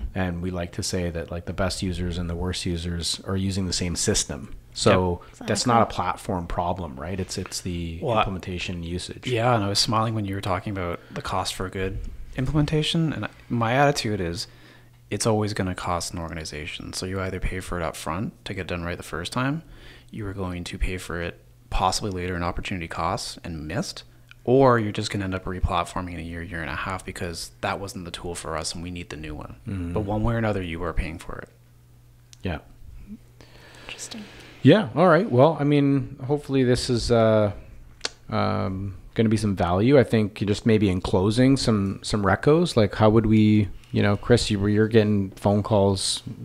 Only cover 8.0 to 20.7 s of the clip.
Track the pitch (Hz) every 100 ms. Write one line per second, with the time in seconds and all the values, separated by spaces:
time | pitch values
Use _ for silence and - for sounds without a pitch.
8 | 147 110 107 95 - 90 - 90 82 87
9 | - - - 120 120 120 101 101 - 110
10 | 113 110 101 98 101 90 - 95 87 82
11 | - 82 - 95 90 - 92 95 95 101
12 | - - - - 131 151 147 156 151 165
13 | 160 - 104 - - 123 113 131 143 147
14 | 113 104 87 85 - - - - - -
15 | - 101 117 107 104 104 95 90 - 87
16 | - 87 82 82 78 76 76 - 82 80
17 | 92 95 95 92 - 92 - 87 80 -
18 | - 82 120 - - 98 85 87 87 87
19 | - 76 87 123 131 156 - - - -
20 | - - 98 101 92 90 87